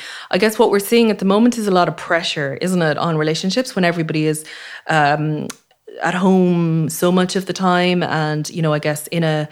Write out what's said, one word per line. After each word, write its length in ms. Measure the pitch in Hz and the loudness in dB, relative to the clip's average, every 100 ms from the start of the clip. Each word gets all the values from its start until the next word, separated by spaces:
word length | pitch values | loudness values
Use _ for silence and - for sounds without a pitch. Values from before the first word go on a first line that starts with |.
| - - - | -14 -14 -4
I 60 | 185 | 2
guess 220 | 220 220 | 2 4
what 120 | 233 | 2
we're 80 | 202 | 2
seeing 300 | 202 233 226 | 2 2 4
at 80 | 202 | 2
the 60 | |
moment 320 | 196 208 240 240 | 2 4 4 2
is 100 | 208 | 0
a 40 | |
lot 180 | 185 175 | 2 2
of 80 | 156 | -2
pressure, 640 | - 170 180 160 139 - | -2 -2 -2 -4 -4 -4
isn't 220 | 180 180 | -2 0
it, 160 | 160 143 | 0 0
on 180 | 170 156 | 0 0
relationships 580 | 156 160 190 247 - | 0 -2 -2 -2 -2
when 120 | 196 175 | 0 0
everybody 400 | 170 160 156 156 | 0 -2 0 0
is, 180 | 151 - - - - - | -2 -8 -18 -18 -12 -2
um, 640 | 160 143 151 151 151 - - _ _ - - | 2 2 2 0 -4 -6 -12 _ _ -18 -6
at 120 | 170 | -4
home 760 | 185 185 190 180 175 165 160 160 | 0 4 4 4 2 2 0 -2
so 200 | - 180 | 0 0
much 260 | 185 185 190 | 2 0 -2
of 100 | 185 | -4
the 80 | |
time, 480 | 180 185 180 180 180 | -2 0 2 2 0
and, 480 | 156 156 151 151 151 | 0 -2 -2 -2 -4
you 100 | 175 | -2
know, 140 | 156 | -2
I 60 | 151 | 0
guess 260 | 151 151 - | -2 -6 -4
in 180 | 170 | -2
a, 240 | 160 156 151 | 0 -2 -4